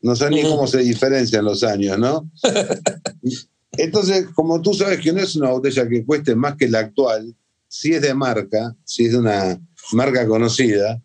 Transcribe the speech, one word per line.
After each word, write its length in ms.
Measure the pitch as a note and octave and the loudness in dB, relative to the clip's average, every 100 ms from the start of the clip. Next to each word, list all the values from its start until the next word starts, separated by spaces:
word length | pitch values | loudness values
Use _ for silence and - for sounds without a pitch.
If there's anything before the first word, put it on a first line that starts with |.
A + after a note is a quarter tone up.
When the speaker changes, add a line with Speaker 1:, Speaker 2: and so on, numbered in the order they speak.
Speaker 1:
No 120 | A#2 | 0
sé 140 | A#2+ C#3+ | 2 2
ni 120 | D3+ | 2
Speaker 2:
Ujú. 80 | D3+ | 2
Speaker 1:
cómo 160 | D3+ C3 | 2 2
se 120 | C3 | 2
diferencian 600 | B2 A#2 C3 C3+ A#2 G#2+ | 2 2 2 2 2 0
los 180 | G#2 G2 | 0 0
años, 340 | A2+ G2+ G2 G2 | 0 0 -2 0
¿no? 320 | A#2+ D#3 D#3+ - | 0 -2 -6 -4
Speaker 2:
<laughs> 1300 | - G3+ - - - F3 - - B2 B2 - _ _ - | -2 0 -2 -4 -4 -6 -14 -8 -8 -8 -14 _ _ -4
Speaker 1:
Entonces, 480 | D#3+ F#3 F#3+ F#3+ F3+ | -2 0 0 0 0
como 260 | E3 D#3+ E3 | -2 0 0
tú 100 | E3+ | 0
sabes 260 | G3+ G3 E3+ | 0 0 0
que 120 | D#3 | 0
no 80 | F3+ | 0
es 160 | F#3+ D#3 | -2 0
una 140 | C3+ | 0
botella 380 | B2+ C#3 C3 A#2+ | 0 0 0 0
que 160 | A#2+ | -2
cueste 300 | A2 D3+ D3 | 0 0 2
más 220 | A#2 C#3+ C#3+ | 0 0 0
que 120 | B2+ | 0
la 120 | A2+ | 0
actual, 540 | G#2+ A#2+ C3 A2 A2+ A#2 _ _ _ | -2 0 0 0 -4 -18 _ _ _
si 240 | - D3 | -8 -2
es 100 | D#3+ | 0
de 120 | D3 | 0
marca, 600 | C3 C3+ A2 G2 A2 A#2 A#2 | 0 0 -2 -2 -4 -4 -10
si 220 | - - A#2 | -14 0 2
es 60 | |
de 60 | B2 | 2
una 420 | A#2 G2+ F#2+ F2+ - _ - | 2 2 0 -4 -10 _ -4
marca 340 | A2 C3+ B2+ A2+ | 0 2 0 2
conocida 760 | A2 A#2 A2+ A#2+ G#2 G2+ A#2 | 2 2 2 2 2 0 -4